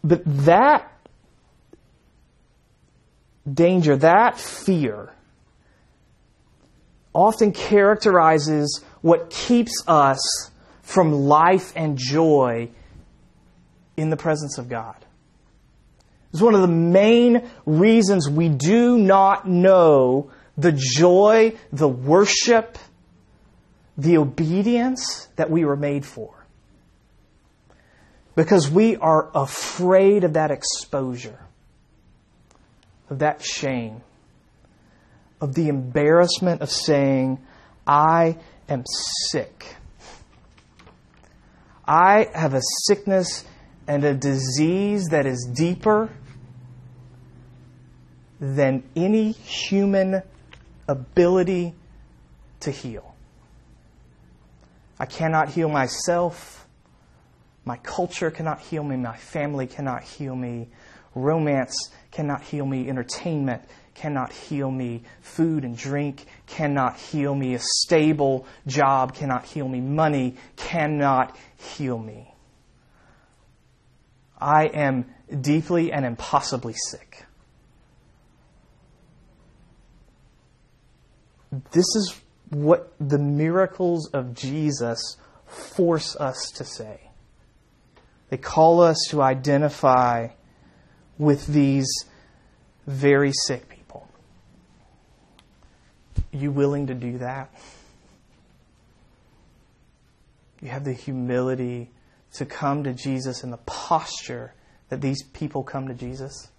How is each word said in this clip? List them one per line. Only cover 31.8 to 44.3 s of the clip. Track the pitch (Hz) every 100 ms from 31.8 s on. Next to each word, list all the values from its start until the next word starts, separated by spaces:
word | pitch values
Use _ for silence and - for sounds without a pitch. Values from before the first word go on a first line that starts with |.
| _ _ _ _ _ _ _ _ _ _ _ _ _
of | 139
that | 151 -
shame, | - - 139 127 113 113 _ _ _ _ _ _ _ _ _ _ _ _ _ _
of | 147
the | 131 156
embarrassment | 139 127 135 147 170 175 - 180 170
of | 147
saying, | - - 143 139 135 131 131 - - _ _ -
"I | 147 156 165 165 165 - - -
am | 135 123 - - - -
sick. | - - _ - - - _ - - - _ _ _ _ _ - 180 _ _ _ _ _ _ _ _ -
I | 156 185 208 -
have | 156 156
a | 135 - -
sickness | - 202 202 190 180 - - - - - -
and | 143
a | 143
disease | 135 139